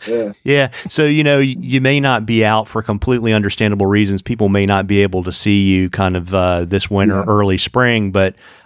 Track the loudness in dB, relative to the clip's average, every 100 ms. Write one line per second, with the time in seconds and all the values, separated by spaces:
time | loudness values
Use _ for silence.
0 | -6 -6 -6 -8 -2 0 0 -6 -10 -2
1 | 0 2 2 2 0 -2 -2 0 2 0
2 | 0 -2 0 0 2 0 -2 -6 -4 -4
3 | -2 0 2 0 0 -2 -2 0 2 2
4 | 2 -2 -4 -2 0 2 2 0 0 0
5 | 2 -2 -6 -4 0 2 4 2 0 -2
6 | -2 -2 -2 0 0 0 -2 -4 -2 0
7 | 2 0 0 0 2 0 -2 0 2 2
8 | 0 0 0 -2 -20 -20